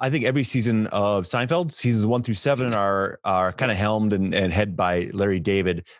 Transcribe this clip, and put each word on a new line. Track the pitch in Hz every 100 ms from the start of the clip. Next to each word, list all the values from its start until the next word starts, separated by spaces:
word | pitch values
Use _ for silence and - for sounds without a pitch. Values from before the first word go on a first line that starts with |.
I | 131
think | 147 120
every | 139
season | 120 127 113 110 107
of | 104 101 101
Seinfeld, | 87 120 127 170 165
seasons | - 123 110 107
one | 123
through | 117
seven | 101 139 127 123
are, | 107 98 98 98 -
are | 101 92 92
kinda | - 127
helmed | 98 104 110 107
and, | 98 95 87
and | 92
head | 90 104 87
by | 90 90 87
Larry | 98 101 92
David. | 101 98 90 85 -